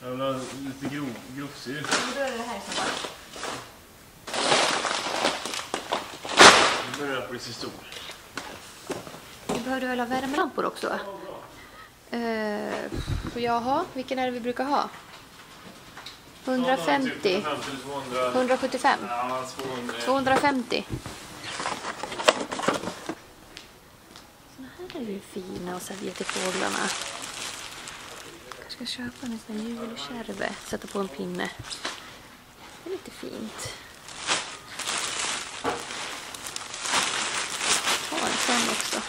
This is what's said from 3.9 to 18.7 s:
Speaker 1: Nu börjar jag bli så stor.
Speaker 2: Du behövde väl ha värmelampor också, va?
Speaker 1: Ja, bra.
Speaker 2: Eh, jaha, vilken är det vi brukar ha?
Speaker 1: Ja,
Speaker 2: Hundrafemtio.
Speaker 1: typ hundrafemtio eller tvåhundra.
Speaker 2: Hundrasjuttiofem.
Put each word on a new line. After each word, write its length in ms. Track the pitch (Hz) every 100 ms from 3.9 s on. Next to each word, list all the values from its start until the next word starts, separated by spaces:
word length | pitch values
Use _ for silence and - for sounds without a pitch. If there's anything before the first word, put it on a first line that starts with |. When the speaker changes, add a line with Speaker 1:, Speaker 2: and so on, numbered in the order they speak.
| - - - - - - - - - - - - - - - - - - - - - - - - - - - 165 - -
Speaker 1:
Nu 140 | 131 143
börjar 160 | 131
jag 80 | -
bli 100 | 120
så 140 | 123
stor. 180 | 113 123 - - - - - - - - - - - - - - - - - -
Speaker 2:
Du 120 | -
behövde 280 | 233 262 254
väl 120 | 247
ha 60 | 233
värmelampor 600 | 262 262 285 349 - 185
också, 240 | - -
va? 100 | - 202
Speaker 1:
Ja, 60 | 190 - - - - - - - - -
bra. 80 | 233
Speaker 2:
Eh, 720 | 233 226 214 208 214 - - - - - - 240
jaha, 420 | 240 233 233 285 359
vilken 260 | 269 254 262
är 60 | 254
det 60 |
vi 80 | 247
brukar 240 | 233 247
ha? 140 | 269 277 - - - - - - - - - - - - - - - - -
Speaker 1:
Ja, 60 |
Speaker 2:
Hundrafemtio. 580 | 254 247 262 262 285 262 -
Speaker 1:
typ 100 | 208 185 202
hundrafemtio 240 | - -
eller 100 | 135
tvåhundra. 460 | 127 139 131 127 127
Speaker 2:
Hundrasjuttiofem. 680 | 254 254 254 262